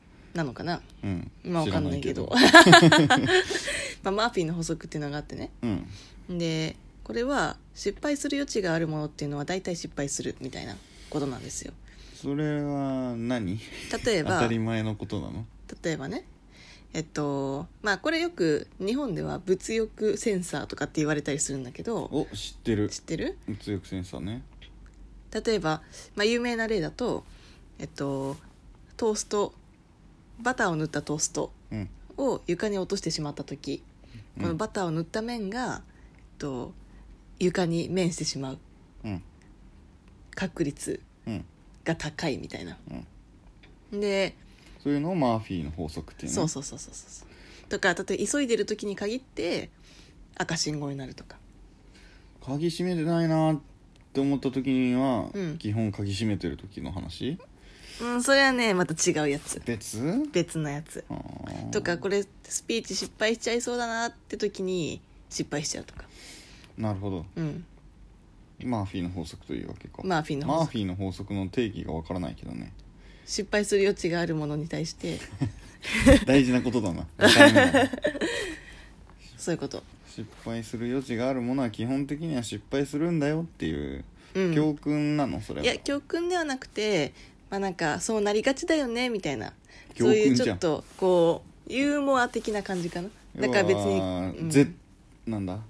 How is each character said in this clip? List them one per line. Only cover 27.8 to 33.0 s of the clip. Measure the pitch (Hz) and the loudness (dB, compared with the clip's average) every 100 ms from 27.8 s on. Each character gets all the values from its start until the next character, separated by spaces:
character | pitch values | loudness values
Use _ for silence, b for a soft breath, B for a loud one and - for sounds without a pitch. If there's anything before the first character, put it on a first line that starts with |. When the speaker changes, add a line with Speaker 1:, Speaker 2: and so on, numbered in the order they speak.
| 147 | -12
Speaker 1:
っ | |
と、 | - 143 139 135 143 - - - - - - | -6 -4 -2 -4 -8 -14 -20 -20 -20 -20 -2
ト | 226 | 0
ー | 214 | 0
ス | |
ト、 | - 208 202 - - - - - - - - - | -2 0 -2 -4 -20 -20 -20 -20 -20 -20 -20 -6
バ | 233 | -2
タ | 254 208 | 0 0
ー | |
を | 156 | 0
塗 | |
っ | 151 | -2
た | 147 | -4
ト | 147 151 | -4 -2
ー | |
ス | - | -2
ト | - - - - 107 98 - - - | -4 -6 -8 -10 -8 -8 -12 -14 -4
を | 269 - - | -2 -2 -2
床 | 175 214 | -2 -2
に | 202 | -2
落 | 180 | -2
と | |
し | 196 | -2